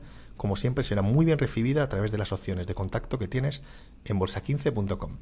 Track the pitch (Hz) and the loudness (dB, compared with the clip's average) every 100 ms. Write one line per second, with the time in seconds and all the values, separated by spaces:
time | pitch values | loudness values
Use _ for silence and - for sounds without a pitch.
0 | - - - - 107 98 123 127 123 101 | -10 -16 -16 -4 0 2 2 0 0 2
1 | 98 131 165 151 131 - 117 143 143 98 | 4 6 6 4 2 2 2 4 2 2
2 | 104 107 101 95 - 92 90 95 92 113 | 0 0 -2 -2 -2 -4 -2 -2 -2 -2
3 | - 139 95 127 143 139 - - - - | -2 -2 -2 0 0 -2 -8 -18 -18 -12
4 | - 98 92 101 - 139 147 113 98 98 | -2 0 2 0 -2 0 0 0 0 -2
5 | - - | -4 -8